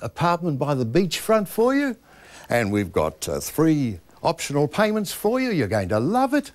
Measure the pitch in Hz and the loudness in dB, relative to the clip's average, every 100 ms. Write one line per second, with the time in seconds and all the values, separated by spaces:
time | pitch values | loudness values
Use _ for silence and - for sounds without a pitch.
0 | 113 - 165 175 175 139 143 139 120 135 | -10 -2 0 0 0 -2 0 0 0 2
1 | 190 - - 220 202 - 233 277 285 226 | 0 0 0 2 2 0 2 2 0 -4
2 | _ - - - - 120 104 104 95 85 | _ -20 -20 -20 -2 0 2 0 0 0
3 | 80 - - 73 - - 160 151 131 95 | 0 -2 -6 -6 -4 0 2 2 0 -4
4 | - - - 165 - 143 143 - 214 214 | -12 -6 -4 -4 -2 0 0 2 0 0
5 | 196 - 208 254 262 190 104 107 95 104 | -4 -2 0 0 0 0 0 0 0 0
6 | 123 240 269 285 277 | 0 0 2 0 -2